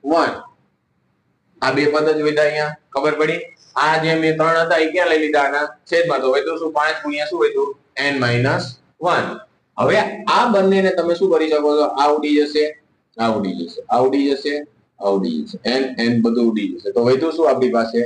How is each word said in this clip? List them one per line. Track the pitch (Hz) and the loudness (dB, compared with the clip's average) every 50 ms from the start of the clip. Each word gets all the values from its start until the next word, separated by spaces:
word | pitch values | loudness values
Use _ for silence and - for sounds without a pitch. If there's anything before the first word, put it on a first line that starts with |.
| - | -2
વન. | 139 160 165 151 - - - - - _ _ _ _ _ _ _ _ _ _ _ _ _ _ _ _ _ _ _ _ _ _ | 0 0 0 0 0 -4 -8 -16 -20 _ _ _ _ _ _ _ _ _ _ _ _ _ _ _ _ _ _ _ _ _ _
આ | 120 131 | -4 -2
બે | 139 143 147 | 0 2 0
પદ | 147 147 151 151 156 | 2 2 2 2 2
જ | 151 156 | 0 0
વધ્યા | 151 151 147 151 151 | 0 0 2 2 2
અહીંયા, | 147 151 151 151 151 151 - _ _ | 2 0 -2 -4 -4 -6 -12 _ _
ખબર | - 139 147 151 147 147 | -6 -2 -2 -2 0 0
પડી? | 156 156 170 - - - _ _ _ _ _ | 0 -2 -2 -6 -8 -14 _ _ _ _ _
આ | 127 143 156 160 160 | 0 0 2 2 0
જે | 160 160 160 | 0 0 0
મેં | 160 160 160 156 156 | 2 2 0 2 2
ત્રણ | 156 165 165 165 | 2 2 2 2
હતા | 165 165 175 160 | 2 2 2 2
એ | 160 156 | 2 0
ક્યાં | 151 180 175 165 | 0 0 0 2
લઈ | 160 156 156 | 2 2 0
લીધા | 147 147 147 139 | 2 2 2 2
આના | 139 139 147 147 147 - _ _ | 2 0 -2 -4 -4 -8 _ _
છેદમાં, | - 170 170 170 170 139 131 | -2 0 0 2 2 0 0
તો | 131 131 | 0 0
વધ્યું | 127 143 - 160 160 165 | 0 0 0 -2 -4 -4
શું? | 170 151 | -6 -4
પાંચ | 151 147 147 156 160 - | -2 0 0 0 -2 -4
ગુણ્યા | - 147 147 147 151 - | -6 -6 -4 -4 -4 -4
શું | - 170 | 0 0
વધ્યું? | - - - 135 139 - - _ _ _ _ | 0 0 2 0 -2 -2 -6 _ _ _ _
એન | 131 139 143 143 135 | -4 -2 -2 0 0
માઇનસ | 123 120 120 120 123 139 160 180 - - - _ _ _ _ _ | 0 0 0 0 0 0 -2 -2 -4 -8 -14 _ _ _ _ _
વન. | 151 180 160 123 101 - - - - _ _ _ _ _ _ | -2 0 0 0 -2 -4 -10 -14 -18 _ _ _ _ _ _
હવે | - 123 - 190 214 - - - - - | -2 0 2 2 2 0 -2 -6 -6 -2
આ | - 160 208 247 247 | 0 0 2 2 2
બંનેને | 208 196 190 190 196 190 190 190 | 2 4 4 4 4 4 2 2
તમે | 180 170 165 170 170 170 | 0 0 0 0 0 0
શું | 196 190 165 | 2 2 2
કરી | 156 156 156 | 2 2 2
શકો | 156 147 147 147 147 | 0 2 2 2 2
છો? | 151 147 139 | 2 2 0
આ | - 139 143 147 | 0 0 2 2
ઉડી | 147 156 151 151 147 | 2 2 0 2 2
જશે, | 147 147 147 - 151 151 151 151 _ _ _ _ _ _ _ _ | 2 2 2 0 0 -2 -2 -4 _ _ _ _ _ _ _ _
આ | - 113 113 | -2 -2 0
ઉડી | 110 104 95 92 90 - | 0 0 -2 -4 -4 -6
જશે, | 85 - - - - - | -8 -10 -10 -16 -4 -2
આ | 107 120 | 0 2
ઉડી | 127 131 143 143 139 | 2 2 2 2 2
જશે, | 143 139 131 - 147 143 147 147 _ _ _ _ _ _ _ | 0 0 -2 -4 -6 -6 -6 -8 _ _ _ _ _ _ _
આ | 95 101 | -2 0
ઉડી | 98 95 92 85 80 78 | 0 0 -2 -2 -4 -6
જશે, | 73 - - 92 - | -8 -10 -14 -8 -6
એન, | 110 123 135 135 131 131 - | -2 -2 -2 -2 -4 -4 -2
એન | 117 120 120 117 | -2 0 2 2
બધું | 110 117 113 120 117 113 | 2 2 2 2 0 2
ઉડી | 107 107 98 90 | 0 0 -4 -4
જશે. | 90 - - 101 98 | -6 -8 -8 -4 -2
તો | 120 117 | 0 2
વધ્યું | 123 131 135 156 165 156 | 2 2 2 0 -2 0
શું | 165 165 143 | 0 2 2
આપણી | 131 123 127 117 110 | 2 2 0 0 2
પાસે? | 117 110 113 117 117 120 | 0 -2 0 -2 -2 -4